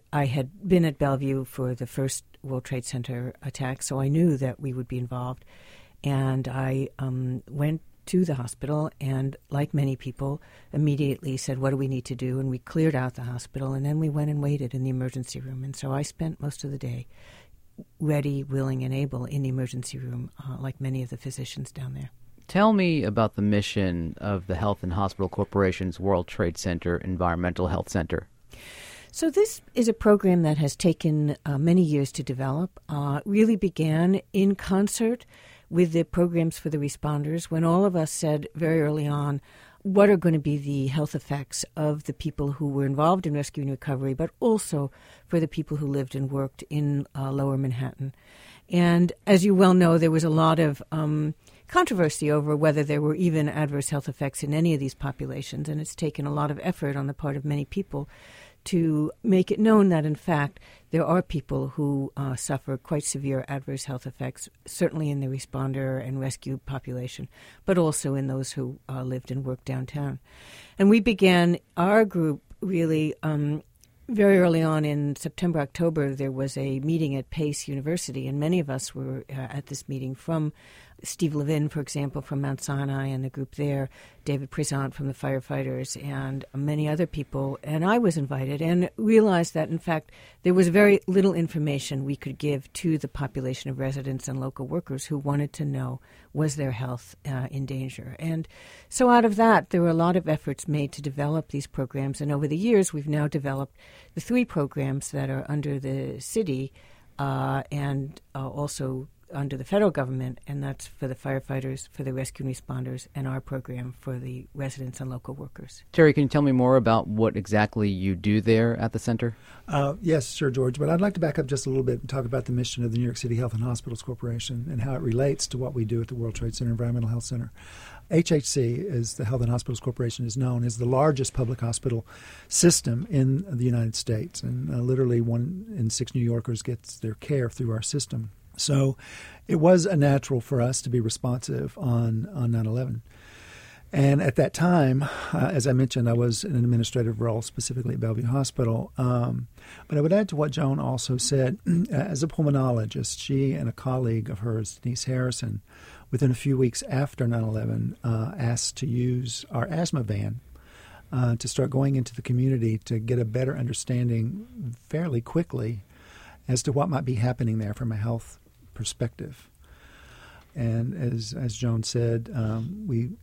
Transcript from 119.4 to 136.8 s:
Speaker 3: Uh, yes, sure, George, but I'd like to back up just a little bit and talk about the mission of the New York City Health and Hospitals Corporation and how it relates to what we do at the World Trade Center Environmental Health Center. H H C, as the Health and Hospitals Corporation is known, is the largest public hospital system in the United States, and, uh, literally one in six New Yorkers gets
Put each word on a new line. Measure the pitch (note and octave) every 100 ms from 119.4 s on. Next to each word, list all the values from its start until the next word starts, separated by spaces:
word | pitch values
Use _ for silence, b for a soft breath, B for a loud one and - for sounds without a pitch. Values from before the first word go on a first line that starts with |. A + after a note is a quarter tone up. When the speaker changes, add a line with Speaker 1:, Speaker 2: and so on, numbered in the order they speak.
| B B -
Speaker 3:
Uh, | C#3+ C#3 F#3+
yes, | F3+ D#3 A#2+
sure, | - C#3+
George, | B2+ B2+ C3
but | D3
I'd | E3+
like | G3+ F#3
to |
back | D#3+ D#3+
up | C3
just | C#3 C#3
a |
little | C3
bit | B2+ A#2+
and | -
talk | C3+
about | A#2+ B2+ A#2+
the |
mission | B2 B2 - A#2+
of |
the | A#2+
New |
York | B2 A#2
City | A#2+ A#2
Health | B2 A2+
and |
Hospitals | B2 A#2+ - A#2
Corporation | - A2+ A#2+ A#2 - A#2+ C#3+
and | B2+
how | C3
it | C3
relates | B2 A#2 C#3 - -
to | B2
what | C3
we | B2+ G#2+
do | A#2
at | A#2
the | B2
World | A#2 -
Trade | A#2 -
Center | B2
Environmental | A2+ A#2+ A#2+ A2+
Health | A#2 -
Center. | A#2+ B2+ B B B B B -
H | E3 F3
H | D#3 -
C, | C#3+ A#2 B2+ F#3+
as | B2 A#2 -
the | A2
Health | B2+
and | A#2
Hospitals | A#2+ - A#2
Corporation | C3 A#2+ A#2+ - A#2+
is | A#2
known, | B2+ A#2+
is | A#2+ A2
the | A#2+
largest | C3 D#3 C3+ B2
public | - A#2 B2+
hospital | A#2 A2 C3 A2+ - B B B B
system | - E3+ - C#3+ A#2 A3+
in | D3 C3 C3+ G3
the | B2 B2
United | A#2+ A2+ -
States, | - A2 - -
and, | B2 B2 D3
uh, | B2+
literally | B2 C3 B2+ A#2+
one | A#2 A#2 C3+ F#3 A3+ G3+
in | A2
six | - B2
New | C3
Yorkers | A#2 A#2 A#2 A2+
gets | - A#2